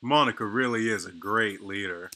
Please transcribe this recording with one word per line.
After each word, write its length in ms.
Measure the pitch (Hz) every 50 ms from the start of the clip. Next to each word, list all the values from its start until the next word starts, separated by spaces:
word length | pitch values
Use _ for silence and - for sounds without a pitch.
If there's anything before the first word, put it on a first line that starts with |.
Monica 440 | - 120 139 151 147 127 113 - 117
really 420 | 107 101 120 131 127 120 113 110 113
is 160 | 110 101 -
a 80 | 104
great 500 | 92 85 82 98 104 113 113 107 98 92
leader. 480 | - 98 98 98 101 95 90 87 87 90 -